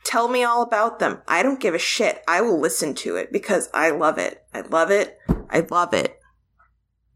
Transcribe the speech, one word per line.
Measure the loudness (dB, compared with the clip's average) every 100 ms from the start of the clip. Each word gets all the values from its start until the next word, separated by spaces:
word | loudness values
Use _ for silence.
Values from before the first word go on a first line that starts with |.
| -4
Tell | 0 0
me | 2
all | 2 2
about | 0 0 0 0
them. | -4 -4 -2
I | 0
don't | 2 0
give | 0 0
a |
shit. | -2 0 0 -2 -2
I | 0
will | 2 2
listen | 0 0 -4 -4
to | -6 -6
it | -4
because | -4 0 -2 0 0
I | 0
love | 2 0 0
it. | -4 -6 _
I | -14
love | -2 0 4
it. | 2 0 -4 -4 -4 -2
I | -2 0
love | 0 2
it. | 2 0 -4 _ _ _ _ _ _ _ _ _